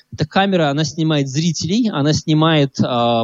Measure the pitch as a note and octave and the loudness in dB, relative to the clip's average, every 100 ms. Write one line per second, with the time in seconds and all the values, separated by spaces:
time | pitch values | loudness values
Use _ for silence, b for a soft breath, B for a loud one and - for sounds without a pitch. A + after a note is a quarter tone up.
0 | B - D3+ F#3+ G3 F3+ D3+ C#3+ D#3 - | B -8 -2 0 2 2 0 0 -2 -2
1 | D#3+ D3+ C3+ C3 E3+ - E3 G#3+ A3 D#3+ | 0 0 -2 -2 -2 -2 -2 -2 0 0
2 | C#3+ D#3 - D#3 D#3+ D#3 C#3 - C3+ B2 | 0 0 0 2 4 2 0 0 -2 0
3 | A#2+ A#2 | 2 0